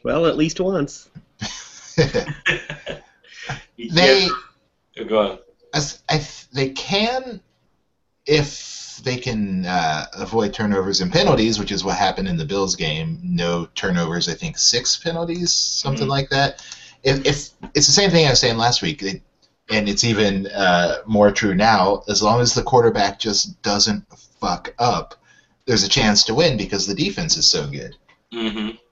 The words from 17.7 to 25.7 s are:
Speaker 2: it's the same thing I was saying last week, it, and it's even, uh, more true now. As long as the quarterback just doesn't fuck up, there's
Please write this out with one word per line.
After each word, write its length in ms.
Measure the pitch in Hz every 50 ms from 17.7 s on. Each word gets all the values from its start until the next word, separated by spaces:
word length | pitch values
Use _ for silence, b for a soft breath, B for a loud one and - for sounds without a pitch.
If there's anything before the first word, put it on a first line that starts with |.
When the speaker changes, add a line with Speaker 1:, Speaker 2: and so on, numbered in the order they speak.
| _
Speaker 2:
it's 140 | - 147
the 60 | - -
same 180 | 208 202 190
thing 160 | 170 170 156
I 40 | 139
was 100 | 123 -
saying 160 | - 120 113
last 240 | 113 117 123 120 -
week, 200 | - 85 - -
it, 200 | 98 98 95 - _ _ _ _ _ _ _ _ _ -
and 160 | 110 107 101
it's 160 | 101 101 - -
even, 440 | 120 110 101 107 101 98 95 98
uh, 500 | - - 101 98 92 87 87 87 85 - - -
more 240 | 110 110 104 104 104
true 240 | 101 - - 101 95
now. 480 | 90 107 113 110 98 90 95 101 98 - -
As 120 | 104 -
long 200 | 107 107 113 120
as 120 | 123 120 -
the 80 | 120 -
quarterback 540 | - - 120 117 113 107 110 101 98 101 -
just 400 | - 113 101 - - 104 - _
doesn't 420 | - 104 101 101 101 110 104 104 - _ - - - _ _ _
fuck 320 | - 92 87 - - - -
up, 380 | - 120 123 101 85 78 - - b b b b b b b b b _
there's 180 | -